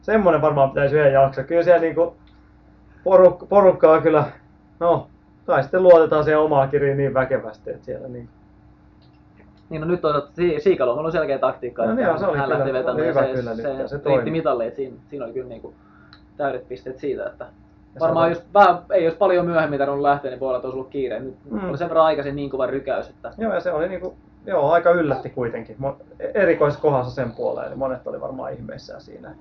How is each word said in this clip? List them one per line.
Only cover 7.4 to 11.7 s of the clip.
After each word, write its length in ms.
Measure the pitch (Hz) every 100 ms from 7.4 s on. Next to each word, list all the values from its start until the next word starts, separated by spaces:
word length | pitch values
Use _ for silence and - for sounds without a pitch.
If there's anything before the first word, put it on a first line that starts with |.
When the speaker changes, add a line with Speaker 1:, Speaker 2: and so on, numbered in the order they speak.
| 110 - -
Speaker 1:
että 140 | 123 -
siellä 220 | 127 127
niin. 220 | 120 120 _ _ - - _ _ _ _ _ _ _ - _ _
Speaker 2:
Niin, 120 | 156
no 60 | 160
nyt 140 | 175
toisaalta 260 | 156 147 - -
Si-, 240 | 175 -
Siikaluomalla 480 | 196 170 123 120 160
on 40 |
selkeä 280 | 165 147 135
taktiikka, 420 | 131 - 123